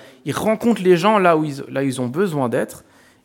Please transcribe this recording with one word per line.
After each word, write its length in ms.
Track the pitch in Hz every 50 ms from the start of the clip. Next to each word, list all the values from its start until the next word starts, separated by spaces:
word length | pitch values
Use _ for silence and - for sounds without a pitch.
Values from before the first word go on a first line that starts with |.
| - - - - -
il 120 | 143 127
rencontre 480 | - - 208 220 214 - 233 226 - 180
les 120 | 185 180
gens 220 | 170 170 208 220 208
là 180 | 185 175 165
où 80 | 156 156
ils, 200 | 151 139 139 - 123
là 140 | 131 135
où 20 | 139
ils 160 | 139 123 123
ont 60 | 127
besoin 420 | 120 123 165 208 190 156 147 131 117
d'être. 360 | 113 143 214 - - - - _ _ _ _ _ _ _